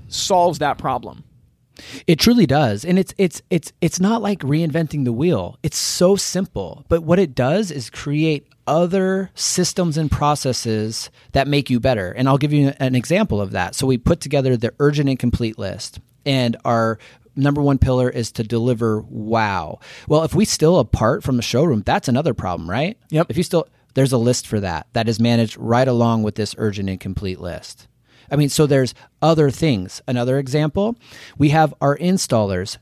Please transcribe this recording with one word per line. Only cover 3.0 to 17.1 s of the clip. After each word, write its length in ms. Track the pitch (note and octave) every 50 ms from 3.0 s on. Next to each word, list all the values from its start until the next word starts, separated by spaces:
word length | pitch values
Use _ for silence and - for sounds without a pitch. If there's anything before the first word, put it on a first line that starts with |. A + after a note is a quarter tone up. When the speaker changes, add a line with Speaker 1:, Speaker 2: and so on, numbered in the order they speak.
| F#3+ - - -
Speaker 2:
it's, 240 | G3+ F3 - - - -
it's, 240 | F#3 E3+ - - - _
it's 180 | - D#3+ - -
not 220 | F3+ G3+ A3+ A#3
like 200 | G#3 G#3 G#3 F3+
reinventing 600 | - C3 C#3+ D#3 E3+ E3 C#3 E3 E3 D3 - D3 C3+
the 100 | A#2+ A#2
wheel. 440 | A2+ D3 F#3 D#3+ G#2+ F2+ - - - -
It's 160 | D#3 - -
so 360 | - - - - F3+ F3+ G3+
simple. 720 | F#3+ - - - F3+ G3 - - G#2 F#2+ E2 - - C#3+ -
But 120 | E3 E3
what 160 | E3 D#3 E3+ F#3
it 160 | G3 D#3 B2
does 380 | - B2 B2+ D#3 G3 A3+ F3+
is 180 | D#3 C#3 A#2 -
create 560 | - - - C#3+ C#3+ D3+ D#3 D#3+ D#3 C#3 - _ _ _ _ -
other 640 | C#3+ D#3+ F3 F3 F3+ G3 F#3+ F#3 F#3+ F#3+ F#3+ F3+ _
systems 640 | - - - - - - - - - F3+ E3+ D3 D#3
and 140 | D#3+ D3
processes 960 | - - D3 D3 D3 C#3+ - C3+ A#2+ - - A#2 A2 G#2+ G#2+ A2 A2+ - - - - _ _ -
that 160 | - C3+ C#3 C#3
make 240 | C#3+ C#3+ B2 -
you 80 | B2+ A#2+
better. 320 | A2+ C3 B2+ A2 F#2+ F2+
And 180 | - A2+ B2+ C3+
I'll 80 | C3+ C#3+
give 160 | C#3+ D3+ D3
you 180 | D3 C#3+ C#3 C#3 -
an 140 | C#3 C3 B2+
example 480 | B2+ A2 - D#3 F#3+ A3 - - G2+
of 80 | G2+ F#2+
that. 220 | A2 G2 F2+ - -
So 140 | - C#3 C3
we 100 | C3 B2
put 240 | - - E3+ -
together 340 | - D3 C#3 C#3 C3 C3 B2+
the 200 | A#2 A2+ A2+ - -
urgent 300 | C#3+ D3 D3 C#3+ D3 C#3
and 80 | C3+ B2
complete 400 | - B2 A2+ - B2 A2+ A2 -
list, 440 | G2+ F#2+ G2 G2+ - - - - - _ _ _ -
and 320 | C#3 C#3 C3 B2 A#2+ A#2 - -
our 340 | B2 A#2+ A#2 A2+ A2+ A2+ - - -